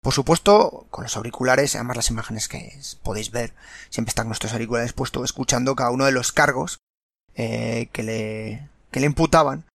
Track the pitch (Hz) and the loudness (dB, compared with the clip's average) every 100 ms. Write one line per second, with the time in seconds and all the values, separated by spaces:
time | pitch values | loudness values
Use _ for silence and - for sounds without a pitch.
0 | 135 143 135 165 196 208 220 - - - | 0 0 4 4 8 6 6 -2 -14 -12
1 | 127 110 107 - 127 131 143 - 120 120 | -8 -6 -8 -2 2 4 2 -2 -4 -2
2 | - 113 - 110 - - - 139 - - | -2 -2 -6 -8 -8 -8 -14 -16 -16 -10
3 | - 104 107 120 113 - - - - - | -6 -6 -4 -6 -6 -10 -20 -20 -8 -6
4 | 113 - 113 110 110 113 113 117 120 - | -2 -2 -2 -4 -4 -4 -2 -2 -2 -4
5 | 131 135 127 - 131 127 127 135 123 123 | -4 -4 -6 -4 0 2 0 0 0 2
6 | 139 127 120 - 147 131 - - _ _ | 2 2 0 4 4 2 -6 -8 _ _
7 | _ _ _ - 113 117 117 117 113 - | _ _ _ -6 -4 -2 -2 -4 -6 -6
8 | 110 113 110 110 110 110 143 _ _ 127 | -6 -4 -6 -8 -10 -12 -14 _ _ 0
9 | 143 147 160 165 147 143 - | 0 4 6 6 6 0 -12